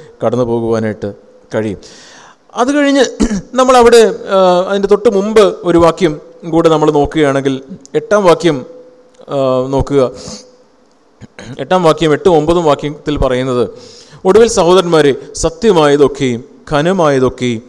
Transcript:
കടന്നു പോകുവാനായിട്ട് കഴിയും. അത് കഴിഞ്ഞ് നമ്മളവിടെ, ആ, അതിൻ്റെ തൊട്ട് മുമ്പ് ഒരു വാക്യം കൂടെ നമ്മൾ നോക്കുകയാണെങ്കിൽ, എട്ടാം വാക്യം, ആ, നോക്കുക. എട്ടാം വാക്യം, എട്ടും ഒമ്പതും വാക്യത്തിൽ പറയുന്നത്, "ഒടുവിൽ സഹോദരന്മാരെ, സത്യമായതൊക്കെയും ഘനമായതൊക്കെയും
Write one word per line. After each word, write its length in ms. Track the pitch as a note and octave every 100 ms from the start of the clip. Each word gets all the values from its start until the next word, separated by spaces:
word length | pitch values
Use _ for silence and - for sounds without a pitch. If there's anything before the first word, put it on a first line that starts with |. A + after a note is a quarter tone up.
| - _ A#2
കടന്നു 180 | A#2+
പോകുവാനായിട്ട് 720 | A#2+ A#2+ A#2 A2+ A2 G#2 G2+ - _ _ _ A#2
കഴിയും. 220 | G#2+ F#2 - - - - - _ _ -
അത് 160 | B3
കഴിഞ്ഞ് 340 | D4 C#4 C#4 A3+ - G#3+ G3 -
നമ്മളവിടെ, 600 | B3 B3+ B3+ A#3+ A#3 G#3 - -
ആ, 400 | F#3+ F#3 F3+ F#3+
അതിൻ്റെ 180 | G3+ G3
തൊട്ട് 220 | G3+ A3+
മുമ്പ് 460 | G3 G#3 A3 G#3+ G#3+
ഒരു 140 | F3 E3+
വാക്യം 440 | E3 D#3+ F3+ D3+ - - E3+
കൂടെ 200 | E3 E3
നമ്മൾ 220 | D#3 D#3
നോക്കുകയാണെങ്കിൽ, 720 | D3 C#3+ D#3 C#3+ C3+ C3+ C3+ - F#3 - D#3
എട്ടാം 280 | D3+ G#3
വാക്യം, 420 | F#3 E3 E3+ C#3 - - - _ _ _
ആ, 460 | - C#3+ C3 B2+ C3
നോക്കുക. 440 | C#3 B2+ C#3 A#2+ - - - - _ _ _ _ _ _ _ - - - D3+
എട്ടാം 240 | C3 F#3
വാക്യം, 300 | E3 D3+ D#3+
എട്ടും 200 | C#3+ F#3+ D#3+
ഒമ്പതും 240 | D3+ F3
വാക്യത്തിൽ 520 | D#3 C#3 D3 D3+ - C#3+
പറയുന്നത്, 460 | C3 B2+ C3 B2 G2 - - - - - F#3+
"ഒടുവിൽ 220 | G#3 A#3
സഹോദരന്മാരെ, 680 | G3+ E3+ F#3 F3 E3 C#3+ A#2+ - -
സത്യമായതൊക്കെയും 1080 | E3 - A3+ F3 D3 D3 C3 - C3 A#2+ C3 - -
ഘനമായതൊക്കെയും 920 | D3 E3 F#3+ D3+ C3+ B2+ B2+ B2 A2+